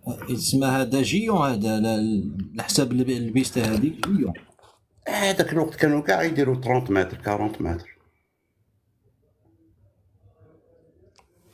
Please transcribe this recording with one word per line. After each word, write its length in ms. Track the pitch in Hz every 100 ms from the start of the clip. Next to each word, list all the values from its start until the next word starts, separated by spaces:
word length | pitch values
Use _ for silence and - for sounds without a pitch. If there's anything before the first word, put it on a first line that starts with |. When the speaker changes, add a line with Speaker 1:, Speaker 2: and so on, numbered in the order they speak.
| 123 - -
Speaker 1:
اسمها 500 | 120 - 135 135 135
هذا 200 | 123 135
جيون، 480 | 113 180 226 190 139
هذا 300 | 113 110 110
ل-، 720 | 110 110 110 104 92 98 95
لحساب 380 | 117 - - 127
الب-، 180 | 123 127
الفيستا 600 | 120 117 120 127 127 110
هادي 160 | 107 143
جيون. 440 | - - 196 107 - - _ - _ _ _ -
Speaker 2:
هذاك 440 | 208 196 190 165
الوقت 220 | 156 156
كانوا 260 | - 151 147
كاع 220 | 147 190
يديروا 340 | 165 143 131 131
ترونت 340 | 117 127 127
متر، 260 | 98 90 -
كارونت 460 | 104 104 107 -
متر. 360 | 82 85 - - _ _ _ _ _ _ _ _ _ _ _ _ _ _ _ 330 330 _ _ _ _ _ - _ 156 160 _ 165 _ _ - _ _ _ _